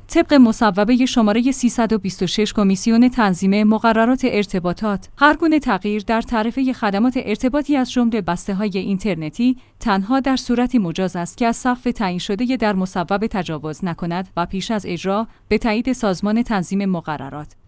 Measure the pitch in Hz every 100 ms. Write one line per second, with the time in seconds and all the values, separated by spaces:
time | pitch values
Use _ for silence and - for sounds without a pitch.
0 | - 330 330 285 233 - 220 190 208 254
1 | 254 254 214 220 254 262 240 - 220 220
2 | 196 - 180 - 208 - 202 190 - 226
3 | 247 247 208 170 190 202 214 220 226 220
4 | 226 262 247 208 202 190 175 175 214 190
5 | - - 285 320 330 311 254 196 208 208
6 | 196 226 226 233 220 269 262 240 214 196
7 | 254 247 - 214 254 294 285 285 247 254
8 | 233 220 175 175 - 196 214 185 - 190
9 | 214 160 156 - 240 254 - _ 240 196
10 | 196 269 269 254 - 240 247 254 175 160
11 | 185 180 175 - 233 233 254 247 247 240
12 | 190 180 - 202 247 262 214 190 185 190
13 | 170 196 220 202 165 151 156 147 185 160
14 | 170 175 185 - 175 190 180 214 180 170
15 | 190 202 226 - _ 220 226 214 254 247
16 | 208 175 202 226 247 208 165 196 196 175
17 | 160 147 139 143 147 -